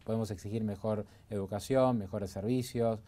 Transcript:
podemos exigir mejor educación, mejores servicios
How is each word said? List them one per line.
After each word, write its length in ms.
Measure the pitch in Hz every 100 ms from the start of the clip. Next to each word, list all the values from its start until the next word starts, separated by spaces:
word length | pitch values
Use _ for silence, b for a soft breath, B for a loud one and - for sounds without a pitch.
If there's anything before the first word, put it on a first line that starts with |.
podemos 280 | - 113 107
exigir 320 | 98 104 113
mejor 420 | 110 95 110 107 104 B -
educación, 680 | 104 98 104 - 135 127 120
mejores 320 | 95 107 98
servicios 680 | 101 104 127 123 123 117 110